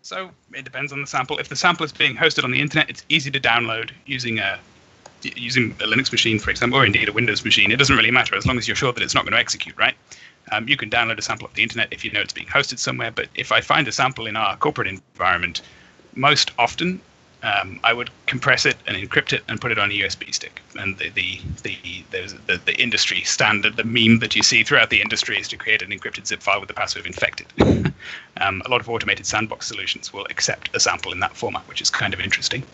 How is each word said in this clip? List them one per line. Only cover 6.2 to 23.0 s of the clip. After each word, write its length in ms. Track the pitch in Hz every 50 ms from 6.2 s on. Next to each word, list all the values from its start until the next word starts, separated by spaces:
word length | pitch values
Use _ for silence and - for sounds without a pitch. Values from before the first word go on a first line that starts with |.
| - 113 110
for 140 | 107 - -
example, 260 | - - 120 120 127
or 80 | 135 127
indeed 240 | 107 - - - 104
a 20 |
Windows 320 | 104 110 120 107 104 - -
machine. 280 | 110 - 107 101 98
It 60 | 113
doesn't 180 | 135 139 - 139
really 160 | 113 110 110
matter 240 | 123 127 113 - -
as 100 | 101 107
long 140 | 127 127 120
as 80 | 110
you're 80 | 117 101
sure 180 | - 147 127 120
that 80 | -
it's 140 | 95 - -
not 80 | 135 -
gonna 120 | - 104
execute, 380 | 117 113 - - - - 82 -
right? 180 | - 104 127 - _ _ _ - - - - _ _ _ -
Um, 160 | 107 107 110
you 100 | 123 143
can 140 | 135 117 107
download 260 | 113 117 117 113 113
a 60 | 110 -
sample 240 | - 110 107 -
off 80 | - -
the 80 | - 113
internet 240 | 113 110 117 110 -
if 160 | - - -
you 60 | 107
know 100 | 101 104
it's 120 | 101 - -
being 120 | - -
hosted 320 | - - 143 143 - 127
somewhere. 320 | - - 135 127 123 120 113
But 200 | 117 - - - _
if 180 | - 113 -
I 100 | 107 110
find 260 | - - 151 160 147
a 40 | 113
sample 360 | 107 - 135 131 131 - 113
in 80 | 110 107
our 200 | 110 110 98 -
corporate 300 | - - 151 147 - 104
environment, 760 | 95 95 95 _ _ _ - 90 92 90 87 87 87 82 - - - - - - - _ - _ _ -
most 380 | - 135 143 147 - - - - -
often, 420 | 120 117 - - 165 180 185 185 - _ _ _ _ _ _ _ -
um, 360 | 113 101 101 95 95 95 - -
I 100 | 113 117
would 160 | 120 120 - - - _
compress 400 | - - 127 - 139 127 123 -
it 120 | 143 123 - -
and 80 | - 104
encrypt 340 | 92 101 - - 156 - - 143
it 100 | - -
and 140 | - 113 110
put 100 | - 120
it 60 | 110
on 140 | 107 101 101
a 20 | 101
U 100 | 104 98
S 100 | 95 -
B 160 | - - -
stick. 300 | - - - - - - - _ - -
And 180 | 101 98 95
the, 120 | - 76 85
the, 300 | 104 101 92 92 92 95 - - - - -
the, 400 | 107 95 - - 87 90 92 - -
there's 240 | - 92 92 101 95
the, 240 | - - - 92
the 220 | 87 - 92 - -
industry 400 | 127 120 - -